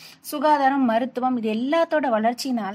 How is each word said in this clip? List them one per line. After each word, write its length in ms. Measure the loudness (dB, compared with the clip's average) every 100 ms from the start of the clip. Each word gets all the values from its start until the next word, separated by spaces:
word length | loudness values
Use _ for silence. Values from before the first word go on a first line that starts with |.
| -20 -20
சுகாதாரம், 640 | -10 -2 2 4 2 2 2
மருத்துவம், 500 | 0 -2 -2 -2 -2
இது 140 | -2
எல்லாத்தோட 560 | -2 0 0 2 0 0
வளர்ச்சியினால 640 | 2 0 -2 -4 -4 -4